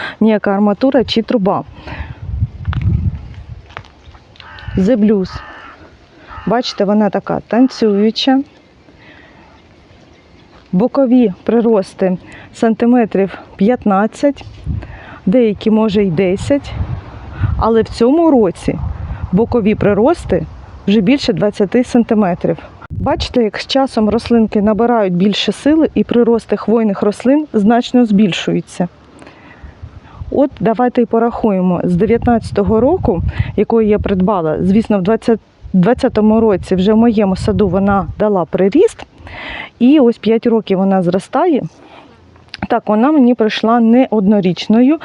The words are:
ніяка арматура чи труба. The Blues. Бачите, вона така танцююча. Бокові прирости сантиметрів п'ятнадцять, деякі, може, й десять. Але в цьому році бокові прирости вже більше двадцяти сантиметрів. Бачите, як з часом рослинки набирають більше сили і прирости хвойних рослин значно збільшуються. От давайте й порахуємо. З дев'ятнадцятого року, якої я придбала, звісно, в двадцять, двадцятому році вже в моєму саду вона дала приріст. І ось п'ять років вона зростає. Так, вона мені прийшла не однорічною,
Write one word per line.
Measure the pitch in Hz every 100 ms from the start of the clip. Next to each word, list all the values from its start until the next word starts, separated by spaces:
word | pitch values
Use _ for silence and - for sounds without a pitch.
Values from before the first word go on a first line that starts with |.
| - -
ніяка | 220 214 202
арматура | 196 208 202 262 269
чи | 202 226
труба. | 214 254 190 147 - - - - - - - - - - - - - - - - - - - - - - - - - - - - - - - -
The | 185 247
Blues. | 214 208 185 - - - - - - - _ - - - -
Бачите, | 233 - -
вона | 196 214 202
така | 202 - 165 -
танцююча. | 220 262 - 220 202 220 - 269 269 277 - _ _ _ - - - - - - - - - - - - - _ - - - -
Бокові | 180 240 277 254 254 220 180
прирости | - 233 233 214 - - 185 180 - - -
сантиметрів | - 226 220 233 247 214 190 196 - - -
п'ятнадцять, | 196 247 214 190 220 - 285 277 - - - - - - - - -
деякі, | 254 226 185 220
може, | 214 220 202
й | 196
десять. | 156 185 196 - 285 - - - - - - - - - -
Але | 220 226
в | -
цьому | - 233 320 330
році | 262 190 - - - - - - - -
бокові | 185 233 240 202
прирости | 202 196 202 254 339 - 170 160 - - - -
вже | 220
більше | 185 - -
двадцяти | 165 208 - 196 240
сантиметрів. | 247 247 220 214 196 185 165 160 - - -
Бачите, | - 262 320 - 254
як | 214 -
з | -
часом | 269 269 233 214
рослинки | 226 - 233 214 220
набирають | 208 208 240 233 190
більше | 175 202 185 -
сили | - 277 320 294
і | -
прирости | - 240 226 226 - 208
хвойних | - 233 220 190
рослин | 208 202 240 294 302
значно | 220 202 240 - 247
збільшуються. | 226 196 208 - - 170 - - 180 - - - - - - - - - - - - - -
От | - 285 -
давайте | 202 220 247 247
й | 233
порахуємо. | 226 233 - 226 190 185 175
З | 175 170
дев'ятнадцятого | 208 233 - 226 - - 190 220
року, | 262 359 - 170 - - - -
якої | 214 226 214
я | 208
придбала, | 185 190 185 190 156 -
звісно, | 180 214 214 202
в |
двадцять, | 180 226 - 220 - _ -
двадцятому | 185 185 247 254 220 214 220
році | 226 180 -
вже | 185 190
в | 220
моєму | 240 214 196 185
саду | - 185 202
вона | 190 196 196 165 -
дала | 214 190
приріст. | 160 - 190 285 440 - - - - - - - - _
І | 240 302
ось | 240 -
п'ять | 208 226 233
років | 226 - 190
вона | 196 190
зростає. | 175 190 - 262 359 269 - - - - - - - - _ - -
Так, | 233 -
вона | 214 262
мені | 311 240
прийшла | 247 214 - 220 240
не | 226 240 262
однорічною, | 214 190 208 180 165 - 220 254 311